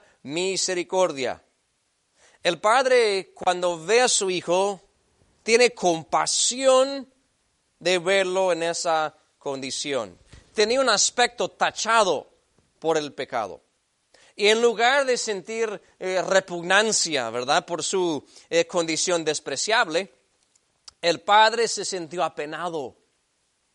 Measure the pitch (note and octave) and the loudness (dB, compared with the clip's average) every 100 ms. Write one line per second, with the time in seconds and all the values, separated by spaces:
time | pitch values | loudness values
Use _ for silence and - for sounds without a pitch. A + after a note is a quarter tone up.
0 | _ _ C3 D#3 F#3 F3+ - F3+ E3+ F#3 | _ _ -10 -4 -2 -2 -2 -4 -2 0
1 | F3+ C#3 A#2+ E2+ _ _ _ _ _ _ | 0 0 -6 -6 _ _ _ _ _ _
2 | _ _ _ _ F3 E3+ G#3+ B3 C4 B3 | _ _ _ _ -4 0 2 2 4 4
3 | A3 G3 F3+ - F3+ F3+ F3+ E3+ D#3+ A#3 | 2 0 -6 -6 -2 0 -2 -4 0 2
4 | B3+ - F#3+ F3+ D#3+ F3+ G3 G3 _ _ | 2 2 -2 -4 -2 0 0 -4 _ _
5 | _ _ _ _ - A#3 A#3+ - F3+ E3 | _ _ _ _ 0 4 4 2 0 0
6 | D3+ E3 - - - B3 C4+ C4 C4+ C#4 | 0 -2 0 0 -2 0 4 4 2 -2
7 | B3+ _ _ _ _ _ _ _ E3 F3+ | -12 _ _ _ _ _ _ _ -2 0
8 | E3+ G3 F#3 F#3 F#3 E3 E3 E3 F3 D#3+ | 2 0 0 0 0 0 -2 -4 -2 -2
9 | D3+ - _ _ D3 C3+ C3 - D3+ C3+ | -2 -8 _ _ -10 -8 -8 -8 -6 -4
10 | G#2 E2+ _ - _ - G#3 B3+ C4 G3+ | -6 -12 _ -20 _ 0 0 2 2 2
11 | - - A#3+ - F3+ - F3 - G#3+ A3+ | 0 0 -2 -2 -6 -2 -4 -2 0 2
12 | G3 C#3 - _ _ _ _ _ D#3+ D#3+ | 4 0 -4 _ _ _ _ _ 0 0
13 | D3 - - B2 G2+ E2 _ _ _ _ | -2 -6 -6 -6 -6 -10 _ _ _ _
14 | _ _ _ - G#3 A3 A#3+ G3+ A#3 C#4+ | _ _ _ 0 2 4 2 4 2 2
15 | C4+ A#3+ - G3+ G3 A3+ A3 G3+ _ - | 2 -2 -2 -6 -6 -4 -4 -6 _ -10
16 | F#3 F#3 E3+ F#3+ F#3+ F3 E3+ G3 A3 G3 | -4 -2 2 2 2 -4 2 2 4 0
17 | E3+ C#3+ A#2 A#2 B2 D#3+ F3 E3+ C#3+ F#3+ | -2 -2 -4 -4 0 0 0 -6 -4 -2
18 | F3 C#3+ - - - E3 E3 F#3 E3 D#3 | -2 -2 -8 -20 -4 -2 0 0 -2 -2
19 | - F3 D#3 D3 - C3+ - A3+ G#3 D#3+ | -2 -2 -2 -4 -6 -6 0 0 0 -2
20 | G3 _ _ _ _ _ _ _ - - | -6 _ _ _ _ _ _ _ -20 -6
21 | E3+ D#3+ - G#3 A3 A3+ A3 - F#3+ F#3+ | -2 -2 2 6 6 4 -2 -4 -6 -8
22 | D#3+ F3 D#3+ - D3+ D#3 F3 E3 B2 - | -8 -4 -4 -4 -10 -8 -8 -6 -8 -12
23 | _ _ _ _ _ _ _ | _ _ _ _ _ _ _